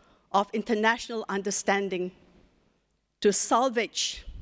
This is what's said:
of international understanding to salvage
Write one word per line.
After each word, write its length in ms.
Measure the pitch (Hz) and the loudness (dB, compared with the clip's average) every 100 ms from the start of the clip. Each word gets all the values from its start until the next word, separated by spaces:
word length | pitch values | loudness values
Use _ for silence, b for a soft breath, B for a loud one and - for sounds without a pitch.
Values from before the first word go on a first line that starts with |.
| b b b | b b b
of 160 | 190 208 | 0 0
international 720 | 226 202 214 220 233 - 226 - | -2 -2 2 2 0 -4 -8 -4
understanding 840 | 196 202 190 - 196 196 180 180 - - _ _ _ _ _ _ _ _ _ | -4 -2 -2 0 0 0 -4 -6 -8 -20 _ _ _ _ _ _ _ _ _
to 120 | 208 | 2
salvage 920 | 196 - 240 262 233 202 - - - - - | 2 2 2 2 0 -2 -2 -4 -6 -12 -14